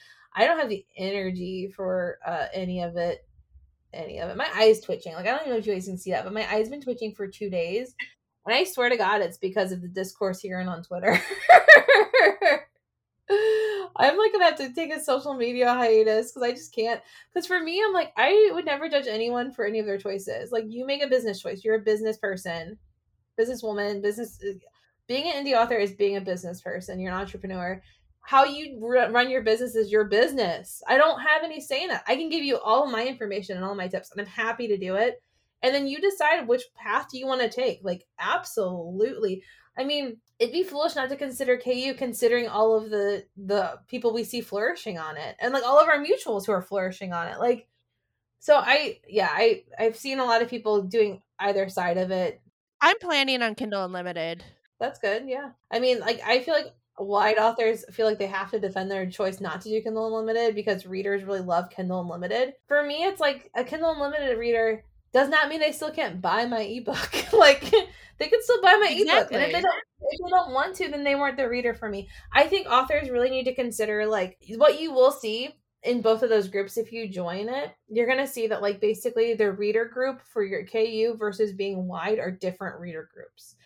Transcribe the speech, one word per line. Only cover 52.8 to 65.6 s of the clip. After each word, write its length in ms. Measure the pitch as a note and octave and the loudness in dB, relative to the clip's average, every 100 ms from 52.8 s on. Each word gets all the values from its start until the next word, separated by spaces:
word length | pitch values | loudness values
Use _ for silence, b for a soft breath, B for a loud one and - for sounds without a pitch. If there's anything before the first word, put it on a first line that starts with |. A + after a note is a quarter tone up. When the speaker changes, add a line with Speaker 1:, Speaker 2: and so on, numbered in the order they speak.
Speaker 2:
I'm 180 | D4+ G#4+ | 2 2
planning 420 | F4+ D4 C4+ B3+ | 0 0 0 0
on 120 | A#3 | -2
Kindle 300 | G#3+ A3 G3+ | -4 -6 -4
Unlimited. 600 | F#3 F#3 F3+ E3+ E3 F3 - _ _ - | -4 -6 -8 -6 -6 -8 -16 _ _ -8
Speaker 1:
That's 200 | B3 - | -8 -4
good, 260 | G3+ A3 C4+ | -4 -4 -4
yeah. 260 | B3+ C#4 - - | -8 -10 -16 -6
I 100 | A#3 | 0
mean, 200 | B3+ A#3 | 2 2
like, 200 | G3 A#3 | -2 -2
I 160 | A3 B3+ | 0 0
feel 140 | B3+ | 2
like 200 | D4+ - - _ - | 0 -2 -12 _ -12
wide 400 | G3 G3+ G#3+ G#3+ | -2 2 4 4
authors 460 | A3 A#3 A3 G#3+ - | 2 2 0 -2 -6
feel 160 | - A3 | -2 0
like 120 | G#3+ | 0
they 80 | G3 | -4
have 240 | G3 G3 | -6 -6
to 80 | G#3+ | -4
defend 300 | G3 F#3+ F#3+ | -4 -4 -4
their 180 | F#3+ F#3 | -4 -6
choice 320 | F3+ F#3+ F#3+ | -4 -4 -4
not 200 | F3+ F3+ | -8 -8
to 60 | G#3+ | -4
do 140 | A3 | -4
Kindle 240 | A3 A3 A3 | -4 -4 -4
Unlimited 480 | A3 A3 A3+ A#3 | -4 -2 0 0
because 320 | G#3+ G#3 F#3+ F#3 | 0 -2 -4 -4
readers 380 | F#3+ G3 G3 | -6 -2 -4
really 160 | F#3+ G3 | -2 -4
love 300 | F3+ E3+ F3 | 0 -2 -2
Kindle 300 | - F#3 F#3 | -6 -4 -4
Unlimited. 540 | F3 F3 F3+ A3+ C4 C4+ - | -6 -8 -4 -2 -2 -6 -2
For 140 | D4 | 0
me, 220 | C#4+ D4+ | 0 -2
it's 160 | F#4 G4 | -2 0
like 300 | D4 C4 - | 0 -2 -6
a 100 | - | -6
Kindle 280 | B3 D#4 E4 | -6 -2 -2
Unlimited 460 | D4+ C#4+ D4+ C#4 A3+ | -2 -4 -2 -2 -2
reader 460 | A#3 A#3 A3+ A3 - _ _ | 0 2 0 -2 -8 _ _
does 160 | B3 C#4 | 2 4
not 200 | D#4 D4 | 2 2
mean 120 | D#4+ | 0